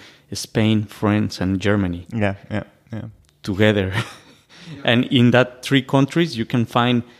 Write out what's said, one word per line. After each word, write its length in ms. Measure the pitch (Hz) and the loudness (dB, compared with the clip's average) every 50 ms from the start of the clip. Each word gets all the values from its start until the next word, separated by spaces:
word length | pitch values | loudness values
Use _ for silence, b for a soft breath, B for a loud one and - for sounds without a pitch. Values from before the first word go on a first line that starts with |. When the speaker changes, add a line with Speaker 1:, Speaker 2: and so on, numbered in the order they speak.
| B B B B B B 104 | B B B B B B -12
Speaker 1:
Spain, 520 | - - - - 117 107 107 110 107 101 | -12 -10 -4 -2 0 2 2 2 2 0
France, 560 | 101 - - - 104 104 107 107 101 - - | -4 -6 -2 0 0 2 2 0 -2 -4 -4
and 200 | 95 92 95 92 | -4 -2 -2 0
Germany. 460 | 95 101 104 107 95 90 87 87 87 - - | 0 0 2 2 0 -2 -4 -6 -10 -8 -4
Speaker 2:
Yeah, 240 | 113 104 98 98 98 - - | -2 -2 -2 -2 -4 -10 -10
yeah, 140 | 107 104 - - _ _ _ - 113 | -8 -8 -8 -10 _ _ _ -14 -14
yeah. 120 | 107 110 113 107 - _ _ _ _ - | -12 -12 -14 -18 -20 _ _ _ _ -8
Speaker 1:
Together. 500 | - 98 90 107 107 107 104 95 92 92 110 | -6 0 2 4 4 4 2 0 -2 -2 -6
<laughs> 60 | 117 B B B B B B B B B B B B B 156 B B | -6 B B B B B B B B B B B B B -16 B B
And 200 | 131 120 120 127 | 0 2 2 2
in 260 | - - 127 120 123 117 | 2 2 4 4 6 6
that 300 | 120 127 - - - - | 4 2 2 -2 -12 -4
three 200 | - 139 135 127 | 0 0 0 0
countries, 560 | - - 135 135 131 - 165 175 160 123 113 | 2 0 0 0 2 0 0 -2 -2 -2 -6
you 80 | 113 | -6
can 180 | - - 123 113 | -2 -2 -2 -2
find 380 | - - 123 120 123 123 120 117 b b b | 0 0 0 0 2 0 0 -2 b b b